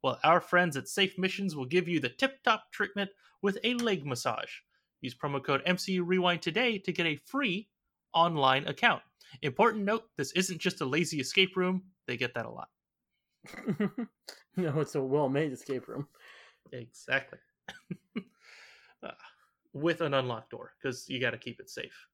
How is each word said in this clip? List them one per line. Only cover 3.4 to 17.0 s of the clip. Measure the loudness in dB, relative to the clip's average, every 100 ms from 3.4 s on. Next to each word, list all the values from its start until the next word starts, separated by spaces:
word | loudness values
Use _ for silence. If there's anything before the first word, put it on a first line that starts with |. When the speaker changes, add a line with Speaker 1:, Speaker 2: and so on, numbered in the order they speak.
Speaker 1:
with | -2 0
a | -2 0
leg | 0 0 -2
massage. | -2 -2 -2 -6 -12 _ _ _ _
Use | -10 -6
promo | -4 -4
code | 0 0 2
M | -2
C | 0
U | 0
Rewind | 2 2 2 2
today | -2 0 0 0
to | -4
get | 0 0
a | -2 -4
free | -2 -2 -2 -6 _ _ _ _
online | 4 4 6 4 4 2
account. | 2 2 2 -4 _ -20 -6
Important | -6 4 4 4 0
note, | -2 -4 -6
this | -2
isn't | 0 0 0
just | -2 -2
a | 0
lazy | 0 0 -2
escape | 0 2 2 2
room. | 0 0 -6 _ -8
They | -4
get | -2 -2
that | -6
a |
lot. | -10 -14 _ _ _ _ _ _ _ -18
Speaker 2:
<laughs> | -10 -6 -2 -2 -4 -10 _ -20 -20 _ -4
No, | 0 0
it's | 0 0
a |
well-made | 2 2 4 2 0
escape | -4 -6 -6 -4
room. | -10 -10 _ -20 -20 -20 _ -16
Speaker 1:
Exactly. | -14 -14 -18